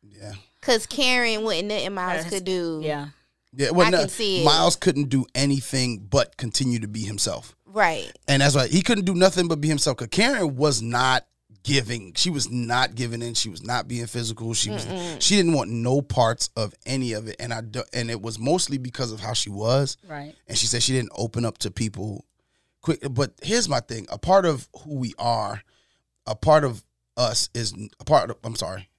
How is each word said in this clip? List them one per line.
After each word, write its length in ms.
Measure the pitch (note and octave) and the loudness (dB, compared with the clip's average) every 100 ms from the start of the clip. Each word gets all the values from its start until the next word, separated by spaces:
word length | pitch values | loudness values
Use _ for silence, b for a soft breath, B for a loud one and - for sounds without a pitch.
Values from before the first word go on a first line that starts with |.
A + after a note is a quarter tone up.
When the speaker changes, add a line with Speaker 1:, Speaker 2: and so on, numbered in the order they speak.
Speaker 1:
Yeah. 300 | G#2 G#2 G#2 G2 - _ | -20 -18 -16 -16 -18 _
Speaker 2:
'Cause 260 | - - - | 0 0 0
Karen 560 | - B3+ B3+ A#3 G#3+ | 0 2 4 2 0
wasn't 260 | A3 E3+ G3+ | 0 -2 -2
nothing 240 | G#3 D3+ | -2 -2
Miles 280 | G3 F3+ E3+ | -4 -2 -2
Speaker 3:
Yes. 60 | E3 | -2
Speaker 2:
could 140 | F#3+ | -4
do. 360 | F#3 F#3 E3+ D#3+ | -2 -2 -2 -4
Speaker 3:
Yeah. 240 | D#3 D3 D3 - _ _ _ | -4 -4 -8 -16 _ _ _
Speaker 1:
Yeah, 180 | B2+ C#3 | -2 2
well, 160 | E3+ E3+ | 6 6
Speaker 2:
I 40 | |
Speaker 1:
no, 100 | F3 | 4
Speaker 2:
can 80 | D3 | 0
see 340 | - G#3+ F#3 | -2 -2 2
it. 20 | |
Speaker 1:
Miles 320 | D#3+ D#3 E3+ - | 4 4 4 2
couldn't 320 | F#3 C#3+ C#3+ | 0 2 0
do 180 | C3 B2+ | 0 -2
anything 640 | B2+ C#3 C#3 - C3 B2+ A2 | -2 0 0 -2 -2 -2 -4
but 380 | G2 C#3 A#2 - | 0 2 2 -2
continue 420 | A#2+ - C3 A#2+ | -4 -2 0 0
to 80 | G#2 | -2
be 120 | G#2+ | -6
himself. 540 | G#2 G#2 - D#2 - _ _ | -6 -4 -4 -4 -10 _ _
Speaker 2:
Right. 460 | G3+ F3+ D#3 D#2+ - - | 0 2 2 -8 -12 0
Speaker 1:
And 140 | C#3 | 4
that's 120 | C#3 | 4
why 140 | C#3+ B2+ | 4 4
he 120 | E3 | 2
couldn't 220 | F#3+ A3 | 4 2
do 100 | F#3 | 2
nothing 340 | F3 F#3 F3+ F3 | 6 4 4 0
but 120 | D#3 | 0
be 80 | D3 | 0
himself. 280 | D3 D3+ B2+ | 2 0 -2
'Cause 120 | A#2 | -2
Karen 460 | - A#3 C4 E3+ B2+ | 2 2 2 0 2
was 240 | D3+ A#2 | 2 2
not 440 | A2+ A#2+ C3 B2+ - _ _ G#2+ | 0 2 4 2 -2 _ _ _
giving. 500 | - C#3 A2 A#2+ F#2 | 0 0 0 -8 -6
She 160 | D#2+ F3+ | -2 0
was 180 | D3 A#2+ | 0 -2
not 460 | B2 A#2 B2 C3 | -2 0 2 0
giving 280 | A2 A#2+ A#2 | -2 -6 -4
in. 120 | A#2 | -4
She 140 | A2+ A#2 | -4 -4
was 140 | - | -8
not 260 | A2 B2 - | -6 -4 -4
being 180 | A#2+ A#2 | -6 -6
physical. 480 | B2 A2+ G#2+ A2+ | -6 -6 -6 -4
She 160 | A2+ - | -2 -2
was, 140 | G#3 - | -4 -6
Speaker 2:
Mm-mm. 340 | F3+ F3 D#3 | -8 -8 -2
Speaker 1:
she 140 | - | 2
didn't 180 | G3+ E3+ | 4 4
want 140 | D#3 G2 | 2 0
no 300 | A#2 A#2+ C3+ | -2 0 0
parts 480 | C3+ - A#2 A#2 - - | 0 2 2 2 -4 -4
of 180 | G#2+ - | -6 -8
any 280 | - C3+ B2+ | -6 -4 -2
of 140 | G#2+ A2 | -4 -8
it. 100 | - | -10
And 120 | B2 | -8
I 80 | A2+ | -8
do, 220 | A2+ A#2+ - | -8 -10 -8
and 160 | A#2+ A#2 | -6 -4
it 120 | A#2 | -6
was 160 | A2+ G#2+ | -8 -6
mostly 400 | A#2+ F3 - C#3 | 0 0 0 -4
because 320 | B2+ A#2 B2+ | -6 -6 -8
of 80 | G#2+ | -6
how 140 | G#2+ | -6
she 180 | A2 - | -4 -4
was. 460 | G2+ A2 C3 C3+ - F#3 | -2 2 2 2 -4 -12
Speaker 3:
Right. 260 | D3 C#3+ - _ | -14 -14 -20 _
Speaker 1:
And 100 | - | -2
she 100 | G#2+ | 0
said 140 | A#2 | 0
she 80 | A#2 | 2
didn't 180 | C3 A#2 - | 0 -2 -6
open 280 | A2+ A#2 | -4 -2
up 140 | A#2 - | -4 -4
to 120 | G2 | -8
people 520 | - A2 G#2 G#2 - - _ _ _ _ _ | -4 -4 -4 -8 -10 -14 _ _ _ _ _
quick. 180 | - D#3 C#3 | -4 -2 -2
But 220 | A#2+ C#3+ _ | -2 -2 _
here's 260 | D3 A3+ A3 | -2 0 2
my 120 | C3 | -2
thing. 260 | - A2+ G2 | -2 -10 -8
A 80 | - | -8
part 260 | E3 G3 F3+ | 4 6 6
of 220 | C#3 - - | 0 -6 -20
who 100 | D#3 | -10
we 180 | C#3+ A#2+ - | -6 -6 -2
are, 440 | A#2 A#2 G#2 G#2+ - _ _ _ _ _ - | 0 0 -2 -6 -12 _ _ _ _ _ -8
a 100 | A2 | -2
part 260 | - D#3 | 6 6
of 220 | C#3+ G#2+ _ _ _ - | 6 -2 _ _ _ -2
us 320 | A#2+ G#2 - | 0 0 -2
is, 220 | A#2 G#2+ F#2+ G#2+ _ | -4 -6 -6 -14 _
a 60 | |
part 260 | - D3+ G#2 | 4 4 4
of, 60 | - | -6
I'm 100 | A#2 | -8
sorry 340 | A2+ E2 F#2+ F#2+ | -6 -6 -8 -14